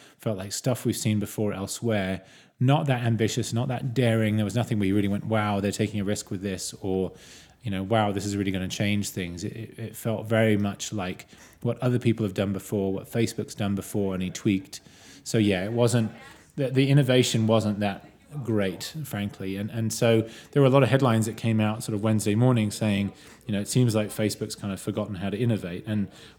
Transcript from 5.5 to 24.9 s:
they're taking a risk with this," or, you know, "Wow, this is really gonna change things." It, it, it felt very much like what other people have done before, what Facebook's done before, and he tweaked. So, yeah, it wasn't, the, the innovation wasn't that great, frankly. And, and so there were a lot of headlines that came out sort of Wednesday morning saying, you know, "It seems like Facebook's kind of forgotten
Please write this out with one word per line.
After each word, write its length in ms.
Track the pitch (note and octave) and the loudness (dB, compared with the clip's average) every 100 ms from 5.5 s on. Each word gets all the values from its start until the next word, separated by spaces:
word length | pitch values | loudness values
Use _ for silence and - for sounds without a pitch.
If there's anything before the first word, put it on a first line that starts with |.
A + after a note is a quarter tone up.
| G2+ | 0
they're 120 | G2 | 0
taking 280 | - G#2+ G#2+ | 0 -2 -2
a 40 | |
risk 260 | G2 G#2 - | -4 -4 -6
with 120 | G2+ | -8
this," 340 | G2 F#2 - - | -6 -6 -8 -8
or, 300 | G2 F#2 F#2 - - - - _ | -2 -2 -2 -6 -20 -20 -20 _
you 80 | - | -6
know, 100 | F#2+ | -4
"Wow, 300 | F#2+ A2+ G#2 | 0 2 2
this 140 | G2 G2+ | 0 -2
is 120 | G2+ | -2
really 140 | G2 | -2
gonna 160 | F#2 F#2 | -2 -4
change 420 | - G#2 G#2 G2 | -2 0 0 -2
things." 340 | - F2+ F2 | -6 -8 -8
It, 100 | G#2 | -10
it, 260 | - G#2+ - | -10 -14 -12
it 160 | A2 - | -14 -8
felt 320 | A#2 G#2+ G#2+ | -4 -4 0
very 300 | A2+ A2 G#2 | 4 4 4
much 360 | G2+ F#2 - | 0 -4 -8
like 340 | A2 F2+ F#2 - - - - | -6 -6 -8 -14 -20 -20 -8
what 180 | A#2+ A#2 | -4 -2
other 180 | B2+ B2 | 0 2
people 260 | A#2+ G#2 | 2 0
have 120 | G#2+ F#2 | 0 -2
done 180 | G2 | -2
before, 400 | F#2+ - G#2 G2 | -2 -4 -2 -2
what 160 | F#2+ - | -4 -4
Facebook's 440 | A#2+ A2+ - G2+ - | -2 -2 -2 -8 -4
done 180 | G2+ | -4
before, 400 | G2 - G#2+ G2 | -4 -4 -2 -2
and 80 | F#2 | -2
he 80 | F#2 | -4
tweaked. 520 | - A2+ G2 - - - - - - | -2 0 0 -2 -16 -18 -20 -20 -18
So, 140 | - A#2 | -2 2
yeah, 260 | G#2 F#2 | 2 2
it 80 | G2 | 0
wasn't, 400 | A#2 A#2+ A#2+ A2 - - - - - | 2 2 2 0 -4 -18 -20 -12 -4
the, 140 | C3 | -2
the 200 | C3 C3+ | 2 4
innovation 560 | C#3+ C3 B2+ B2 A#2+ A2 | 6 6 6 4 2 4
wasn't 340 | A2 G#2 G#2 | 4 4 0
that 280 | G#2 G2 - - - D3 | -2 -4 -10 -20 -14 -10
great, 520 | A#2 G#2+ F#2+ F2+ - D#3 | -2 0 0 -4 -10 -10
frankly. 540 | C#3+ G#2 G2+ - F#2+ F#2+ | -8 -4 -6 -6 -6 -6
And, 120 | G#2 | -6
and 240 | A#2 A2 | -4 -4
so 340 | - A#2+ A2+ A2 - - | 2 4 4 2 -6 -4
there 100 | C#3+ | 4
were 60 | C3+ | 6
a 40 | |
lot 120 | C#3 | 6
of 60 | A#2+ | 6
headlines 360 | C3 C3 A2+ A2 | 4 4 4 0
that 120 | G#2+ | -2
came 220 | A#2 A2 | 0 2
out 240 | G#2+ A2 | 2 -2
sort 120 | - G#2+ | -4 -2
of 60 | |
Wednesday 320 | A2 A2 G#2 | 2 2 2
morning 380 | G#2 B2+ A#2+ G#2 | 4 4 4 2
saying, 400 | - A2 G2+ G2 - - - - | 0 0 2 0 -4 -18 -14 -6
you 80 | |
know, 60 | G2+ | -4
"It 80 | G2+ | 0
seems 260 | B2+ B2 | 2 4
like 160 | G#2+ G#2 | 2 -2
Facebook's 460 | - G#2+ - G#2+ - | -2 -2 -2 -8 -8
kind 180 | G2+ | -8
of 60 | F#2+ | -6
forgotten 360 | - | -4